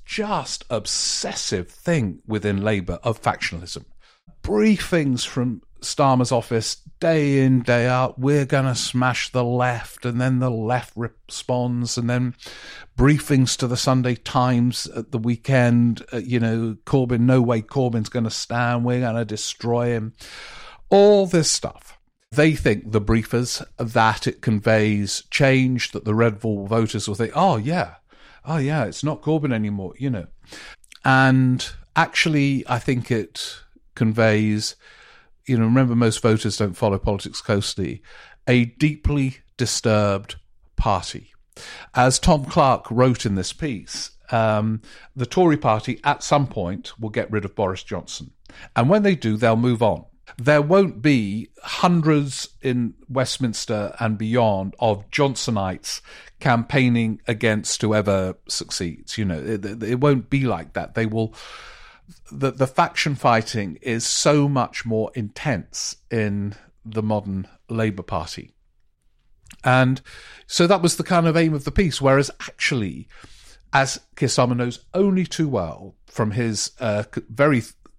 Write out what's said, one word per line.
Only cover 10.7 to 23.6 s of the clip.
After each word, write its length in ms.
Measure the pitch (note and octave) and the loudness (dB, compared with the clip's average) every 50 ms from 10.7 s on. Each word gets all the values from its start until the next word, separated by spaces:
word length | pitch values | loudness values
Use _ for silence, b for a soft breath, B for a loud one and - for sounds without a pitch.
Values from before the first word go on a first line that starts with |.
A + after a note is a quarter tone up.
| B2 A#2+ - - - | -2 -2 -4 -6 -8
responds, 1040 | G#2+ A#2 A2+ - - - - - - - - B2+ B2 B2 B2 A#2+ A#2+ A#2+ A#2 - B2 | -8 -8 -8 -8 -12 -18 -16 -14 -10 -6 -4 -2 -2 -2 -2 -2 -2 -4 -4 -4 -4
and 100 | A#2+ A#2 | -2 0
then 260 | B2 B2 B2+ B2 A#2+ B B B B B B B B B B B _ | 0 0 -2 -2 -6 B B B B B B B B B B B _
briefings 600 | - B2+ C#3+ D3+ C#3 - - D3 C3 C3 A#2 - - | 4 4 4 4 4 2 2 2 4 4 2 0 -2
to 80 | C#3 | -2
the 100 | A#2+ B2 | -2 -2
Sunday 380 | - - C#3 C3 C3 B2 B2 B2 | 0 0 2 2 2 2 0 -2
Times 720 | - - - - C3+ B2 B2+ B2+ A#2+ A#2+ B2 A#2 - - - | -4 -6 -2 0 0 2 2 2 2 2 2 0 -2 -6 -8
at 240 | - A#2+ A2 - - | -8 -10 -8 -6 -6
the 60 | A#2 | -4
weekend, 840 | A2 A#2+ A#2+ - - - C3+ B2+ B2 A#2+ A#2+ A#2+ A#2+ A#2+ A2+ - - - - | -2 -2 -2 -2 0 2 4 4 6 6 6 6 4 4 2 0 -6 -8 -8
uh, 60 | A#2+ | -8
you 220 | G2+ A#2+ B2 A#2+ | -4 -2 -2 0
know, 360 | A#2 A2+ A2 A2+ A2+ A2+ G#2+ - _ | 0 0 0 -2 -2 -4 -6 -8 _
"Corbyn, 360 | - - C#3 B2+ A#2+ B2 A#2 | 0 0 0 2 2 2 2
no 200 | A#2+ B2+ B2+ B2+ A#2+ | 4 4 4 4 4
way 200 | A#2 A#2+ A2+ G#2+ | 2 0 -2 -2
Corbyn's 460 | - - C#3 B2+ B2 A#2 A#2 G#2+ - | -4 -2 -2 0 0 0 -2 -4 -4
gonna 220 | - B2 A2+ A2 | -4 -4 -4 -4
stand, 540 | - - - - A#2 A#2+ B2 A#2+ A#2+ A#2+ A#2 | -4 -6 -8 -6 -4 -2 -2 0 0 0 0
we're 160 | B2 B2 B2+ | 0 0 0
gonna 240 | B2+ A#2 A2 A#2 A#2 | 0 -2 -2 -2 -4
destroy 640 | G#2 G#2+ G#2 - - - - - A#2 A#2 A#2+ A#2+ A#2+ | -4 -6 -8 -8 -8 -10 -6 -4 -2 0 0 0 0
him." 260 | A#2+ A2+ G#2+ A2 B B B B B B B B B B B B B B B - | -2 -2 -4 -8 B B B B B B B B B B B B B B B 2
All 360 | G3 G3 G3+ G#3 G#3 G3+ G3 | 4 6 8 8 6 6 4
this 240 | F3+ F#3 E3+ D3 - | 2 2 2 2 2
stuff. 480 | - - - - - - - - - - _ _ _ _ _ _ A2+ | 0 -2 -4 -8 -10 -12 -20 -20 -20 -20 _ _ _ _ _ _ 2
They 220 | C#3 D3+ E3 D3+ | 4 4 4 4
think, 360 | - - C#3 G#2+ G2 - A2 | 2 2 0 0 0 -2 -2
the 100 | G#2+ G#2+ | -2 0
briefers, 600 | G2+ G#2+ A2+ A2+ G#2+ - - A#2+ B2 B2 - - | 2 2 2 0 0 0 -2 -2 -2 -2 -6 -8